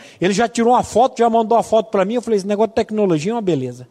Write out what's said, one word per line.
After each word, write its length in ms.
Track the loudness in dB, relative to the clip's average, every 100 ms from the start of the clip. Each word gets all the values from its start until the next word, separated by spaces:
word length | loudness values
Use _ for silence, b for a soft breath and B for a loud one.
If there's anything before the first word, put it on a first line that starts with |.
| B B
Ele 140 | -2 0
já 120 | -2
tirou 260 | 0 2
uma 100 | 2
foto, 340 | 2 2 0 2
já 100 | 2
mandou 300 | 2 2 0
uma 60 |
foto 260 | 2 0 0
pra 160 | -2 0
mim. 80 |
Eu 80 | -2
falei: 160 | -2 -4
"Esse 100 | -2
negócio 220 | -2 0
de 60 | -2
tecnologia 560 | -4 -2 0 0 -2
é 40 | -4
uma 60 |
beleza." 460 | -2 -2 -4 -10 -20